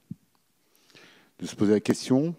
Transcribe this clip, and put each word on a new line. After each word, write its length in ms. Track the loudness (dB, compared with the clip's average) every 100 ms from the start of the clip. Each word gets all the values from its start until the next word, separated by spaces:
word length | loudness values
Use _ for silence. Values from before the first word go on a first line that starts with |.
| -18 -20 _ _ _ _ _ _ _ -20 -20 _ _ -16
De 60 | -10
se 100 | -2
poser 160 | 2
la 80 | 2
question, 560 | 2 -2 0 0 0